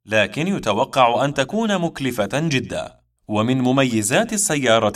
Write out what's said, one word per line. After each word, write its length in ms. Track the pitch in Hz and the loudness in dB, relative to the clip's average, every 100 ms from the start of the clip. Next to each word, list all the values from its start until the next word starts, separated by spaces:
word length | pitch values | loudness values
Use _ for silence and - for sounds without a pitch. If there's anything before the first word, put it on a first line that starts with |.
| 101 | -2
لكن 400 | 110 101 135 170 | 0 0 0 -2
يتوقع 760 | 185 113 101 107 135 120 117 | -2 0 0 0 2 2 4
أن 100 | 139 | 0
تكون 440 | 143 131 208 226 190 | -2 -2 -2 -2 0
مكلفة 500 | 165 - 131 120 101 | -2 -4 -4 -2 -4
جدًا. 680 | 135 165 131 95 82 58 - _ _ - | -2 -2 -2 -2 -8 -10 -14 _ _ -4
ومن 320 | 104 113 131 | -2 0 2
مميزات 720 | 127 135 131 110 104 156 226 | 2 2 2 0 0 0 0
السيارة 600 | 214 170 147 123 113 107 | -2 -2 0 4 4 4